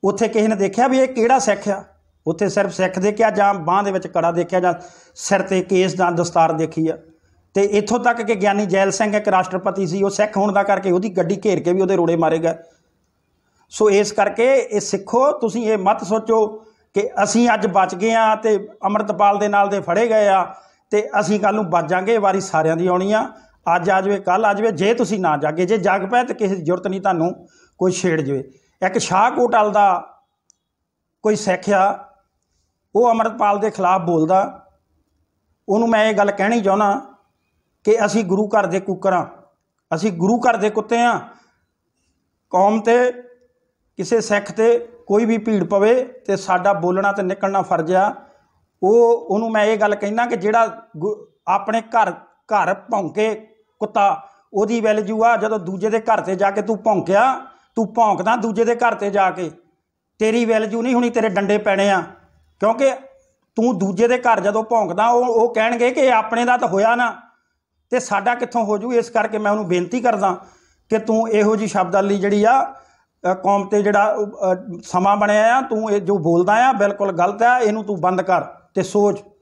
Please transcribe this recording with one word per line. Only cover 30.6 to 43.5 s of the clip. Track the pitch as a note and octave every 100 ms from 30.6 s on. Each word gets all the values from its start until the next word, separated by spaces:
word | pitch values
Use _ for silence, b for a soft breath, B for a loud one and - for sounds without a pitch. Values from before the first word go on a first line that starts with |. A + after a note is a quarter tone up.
| _ _ _ _ _ _
ਕੋਈ | G#3+ G#3+
ਸਿੱਖ | G#3 F#3 G3
ਆ, | G3+ F#3+ G3+ - _ _ _ _ _ _ _ _ G3+
ਉਹ | A#3+
ਅੰਮ੍ਰਿਤਪਾਲ | A3+ A3+ A3+ G#3 G3+
ਦੇ | G#3+
ਖਿਲਾਫ | - F3+ F#3+
ਬੋਲਦਾ, | E3+ E3+ D#3 F#3+ - - _ _ _ _ _ _ _ _ _ _ -
ਉਹਨੂੰ | G3+ A#3
ਮੈਂ | A3+ A3
ਇਹ | G#3
ਗੱਲ | G3+
ਕਹਿਣੀ | G3+ G3 A#3+
ਚਾਹੁੰਦਾ | G3 G3 G#3 G3+ - _ _ _ _ _ _ _ -
ਕਿ | A3 G3+
ਅਸੀਂ | F3+ G3
ਗੁਰੂ | F#3+ G#3+
ਘਰ | G#3+ G3
ਦੇ | F#3
ਕੁੱਕਰ | F#3+ F#3 G3
ਹਾਂ, | F3+ D3 - _ _ _ _ _ E3
ਅਸੀਂ | G#3
ਗੁਰੂ | E3+ F#3 A#3
ਘਰ | B3+ A3
ਦੇ | G#3
ਕੁੱਤੇ | G#3 G#3 A#3
ਹਾਂ। | A#3+ A3 - b b b _ _ _ _ _ _ _ _ _
ਕੌਮ | F3+ G3 A3
'ਤੇ, | G#3+ A#3+ B3 B3 - _ _